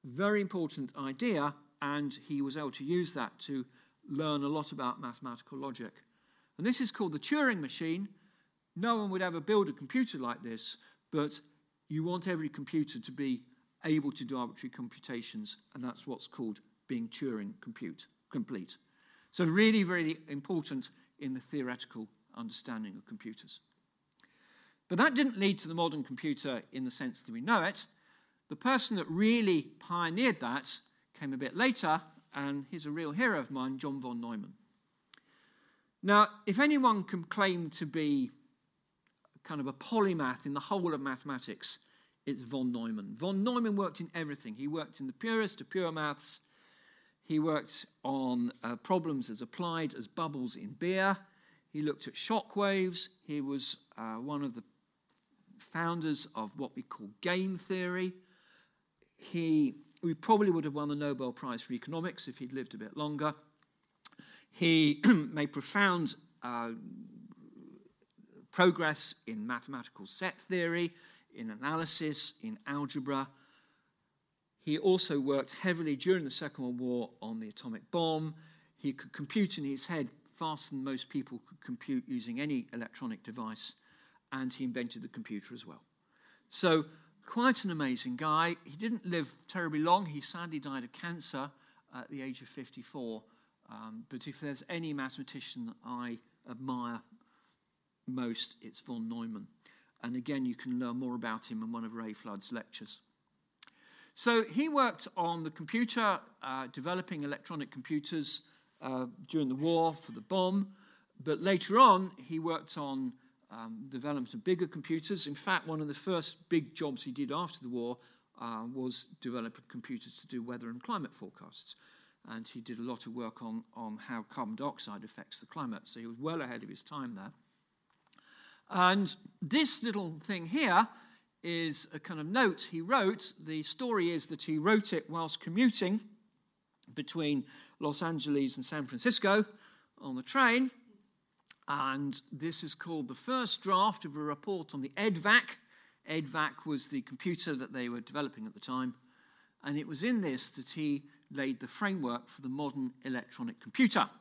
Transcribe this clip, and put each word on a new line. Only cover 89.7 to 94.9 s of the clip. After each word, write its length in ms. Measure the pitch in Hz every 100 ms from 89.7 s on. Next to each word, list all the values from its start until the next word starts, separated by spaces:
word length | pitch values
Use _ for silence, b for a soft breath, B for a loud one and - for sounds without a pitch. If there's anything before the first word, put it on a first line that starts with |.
| 151
long. 280 | 165 180 175
He 140 | 147
sadly 380 | - 175 170 156
died 240 | 139 135
of 80 | 120
cancer 600 | - 175 139 - 135 143 _ b b _
at 160 | 127 -
the 140 | 139
age 180 | 131 123
of 60 | 123
fifty-four. 760 | - 123 - 120 143 117 110 - b b b _
Um, 340 | 107 110 110 117
but 180 | 127 147
if 140 | 131
there's 220 | 143 131 -
any 260 | 170 160